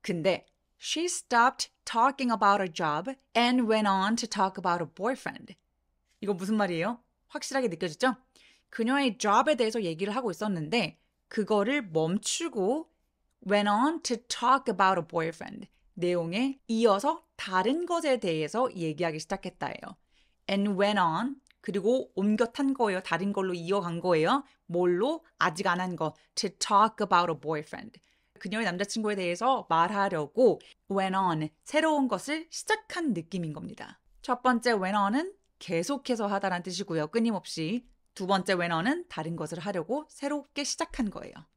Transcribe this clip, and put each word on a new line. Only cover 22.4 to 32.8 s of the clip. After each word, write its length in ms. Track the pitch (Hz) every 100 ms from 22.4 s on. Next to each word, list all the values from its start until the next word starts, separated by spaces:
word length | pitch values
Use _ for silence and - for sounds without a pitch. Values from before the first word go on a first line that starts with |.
| 214
탄 280 | - 277
거예요. 260 | 269 220 185
다른 300 | - 165 190
걸로 220 | 196 190
이어간 460 | 180 170 196 175 170
거예요. 440 | 180 170 160 262 - _ _
뭘로? 580 | 175 180 175 240 320 _ _
아직 280 | 180 165 196
안 140 | 175
한 160 | 185 175
거. 180 | 160 - _ -
To 140 | 202 -
talk 380 | - 202 214 -
about 300 | 202 180 175
a 80 | 156
boyfriend. 600 | 147 156 151 - - - _ _ _ -
그녀의 260 | 196 214
남자친구에 500 | 220 175 196 226 214
대해서 520 | 202 180 175 233 262 185
말하려고 920 | 165 170 208 196 175 147 - 247 156 - - _
went 260 | 196 190 190
on, 320 | 190 156 156 _
새로운 440 | - 302 320 302 269
것을 380 | 196 - 311 330
시작한 600 | - - 440